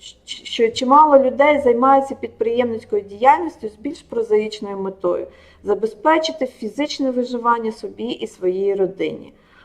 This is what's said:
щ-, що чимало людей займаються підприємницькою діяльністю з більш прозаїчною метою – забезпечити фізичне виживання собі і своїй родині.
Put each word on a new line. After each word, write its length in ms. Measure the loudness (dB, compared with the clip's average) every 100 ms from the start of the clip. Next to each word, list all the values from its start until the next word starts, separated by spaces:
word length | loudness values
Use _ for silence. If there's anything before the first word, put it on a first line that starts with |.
щ-, 440 | -20 -20 -20 -18
що 260 | -10 0 0
чимало 480 | 0 4 6 8 6
людей 420 | 4 2 4 4
займаються 540 | 2 4 4 4 2
підприємницькою 880 | -8 -12 -6 -2 0 -2 -6 -6 -6
діяльністю 640 | -6 2 4 4 0 -10 -14
з 80 | -10
більш 260 | -10 -12
прозаїчною 760 | _ -6 0 0 0 -6 -10 -8
метою – 480 | -8 -6 -4 -4 -8 -16 _ _
забезпечити 800 | -4 -4 -4 -2 0 2 0 -6 -8
фізичне 640 | -8 -10 -6 -6 -4 -4
виживання 640 | -2 -4 -2 -2 -2 -4
собі 320 | -8 -12 -10
і 220 | -10 -8 -10
своїй 480 | -6 -4 -2 -2
родині. 580 | 0 -2 -2 -6 -6 -16 _ _ _